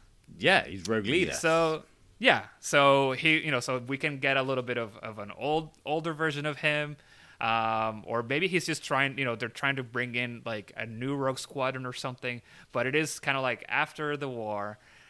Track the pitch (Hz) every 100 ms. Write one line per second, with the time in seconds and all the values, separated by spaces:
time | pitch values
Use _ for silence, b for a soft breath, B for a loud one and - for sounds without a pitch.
0 | b _ - - 139 190 - 95 87 110
1 | 101 170 175 - 165 165 160 156 - -
2 | - - 240 120 101 - - 147 139 139
3 | 135 127 160 156 156 127 127 127 120 139
4 | 156 139 139 135 131 131 120 120 110 107
5 | 113 107 104 - 135 160 156 - 127 160
6 | 165 151 160 143 151 139 156 151 147 147
7 | b b b b 117 113 113 110 110 107
8 | 95 117 117 143 180 175 160 151 - 135
9 | 139 131 127 117 117 - 139 135 117 120
10 | 123 123 123 117 117 107 92 - 113 113
11 | 131 139 135 131 - 139 131 131 127 -
12 | 131 123 123 120 - B B 123 127 147
13 | 151 - 147 135 127 117 - 131 151 -
14 | 151 143 139 120 107 104 104 107 b b